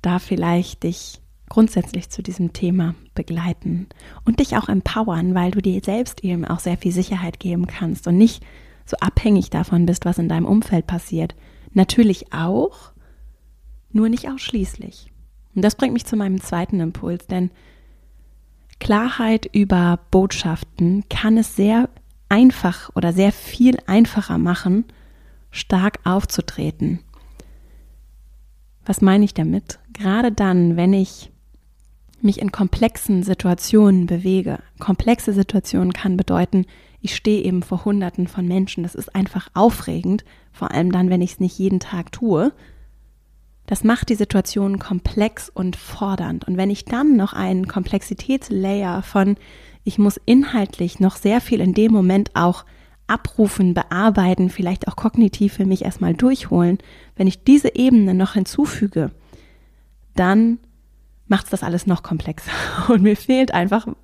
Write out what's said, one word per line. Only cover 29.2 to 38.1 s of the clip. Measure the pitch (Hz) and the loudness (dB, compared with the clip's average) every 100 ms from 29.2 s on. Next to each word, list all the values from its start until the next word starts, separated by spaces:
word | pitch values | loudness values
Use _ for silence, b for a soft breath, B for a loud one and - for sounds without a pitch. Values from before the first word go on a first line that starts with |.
ich | 208 | 2
damit? | - 160 190 - - - | 0 -2 -2 -6 -20 -20
Gerade | - 202 208 240 | -6 -2 0 0
dann, | 214 196 180 175 170 | 0 2 4 2 2
wenn | 180 | 2
ich | 196 185 - - _ _ _ _ _ _ _ _ _ | 2 0 -6 -20 _ _ _ _ _ _ _ _ _
mich | 208 202 | -2 0
in | 202 | -4
komplexen | - 190 - 226 - - 185 | -2 -2 2 0 -2 0 0
Situationen | 180 185 180 175 - 214 208 185 175 | 0 -2 0 -2 2 4 6 4 2
bewege. | 175 185 190 185 - - - | -2 0 0 -2 -8 -12 -8
Komplexe | - 185 - 233 - | -4 0 2 0 0
Situationen | 196 190 202 - 180 180 | 0 0 -2 -2 -2 0
kann | 175 190 185 | -2 -2 -2
bedeuten, | 190 180 180 190 185 b b b | 0 0 2 0 -2 b b b
ich | 202 - | -10 -4
stehe | 214 208 | -2 0
eben | 185 180 | 0 -4
vor | - 180 208 | -4 -4 -2
Hunderten | 202 180 | -2 -2